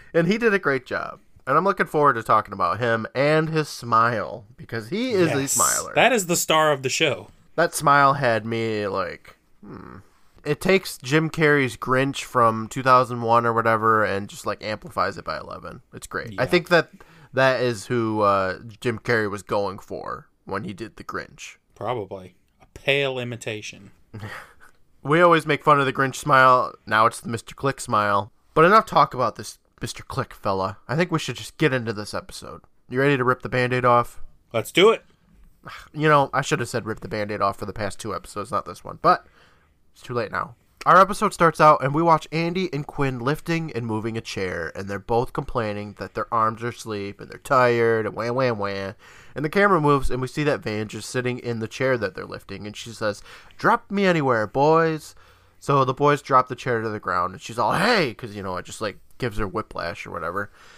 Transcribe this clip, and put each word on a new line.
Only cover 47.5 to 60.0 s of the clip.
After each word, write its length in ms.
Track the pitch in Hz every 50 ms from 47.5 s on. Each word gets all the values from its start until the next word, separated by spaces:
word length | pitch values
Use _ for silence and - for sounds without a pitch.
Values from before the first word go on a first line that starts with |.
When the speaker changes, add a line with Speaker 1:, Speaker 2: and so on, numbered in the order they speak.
| 143 127 123 120 120 117 117 113 113 110 107
Speaker 1:
and 120 | 113 -
wah, 160 | - 110 120 120
wah, 200 | 131 131 123 117
wah. 400 | 104 101 101 98 98 98 95 - _ - - - - - - -
And 80 | 131 143
the 40 | 156
camera 320 | - 202 202 208 190 165
moves, 300 | 151 147 143 139 - -
and 100 | 135 123
we 60 | 127
see 160 | 127 - 160 151
that 180 | 147 135 101
Vange 340 | 101 110 107 107 107 104 107
is 120 | 107 101
sitting 320 | - - 127 123 127 123 123
in 220 | - 120 120 113
the 80 | 110 107
chair 280 | - - 131 131 131
that 200 | 123 104 95 85
they're 100 | - 95
lifting, 400 | - 98 - - - 98 98 98
and 100 | 107 104
she 140 | - - 120
says, 320 | 110 - 113 107 101 - - - - - - - -
"Drop 360 | - - 185 220 240 - - 202
me 140 | 202 202
anywhere, 420 | 185 175 160 143 135 120 113 107 95
boys." 640 | - 131 139 156 160 165 165 165 160 151 - - - - - - - _ _ _ _ _
So 240 | - - 143 139 131
the 100 | 127 131
boys 260 | 127 143 147 147 139
drop 280 | - - 139 127 123 -
the 80 | 127
chair 240 | - - 135 120 113
to 80 | 110 113
the 100 | 107 104
ground, 340 | - 98 90 90 87 92 92
and 60 | -
she's 200 | - - 117 117
all, 140 | 113 107 123
"Hey!" 380 | 156 185 226 247 208 165 123 101
'cause, 200 | - - 110 101
you 80 | 104 95
know, 140 | 98 90
it 80 | 90 87
just, 160 | - - -
like, 180 | 113 104 90 - - - - -
gives 200 | 131 120 101 104
her 80 | 110
whiplash 580 | 95 90 110 104 - - 92 87 85 87 -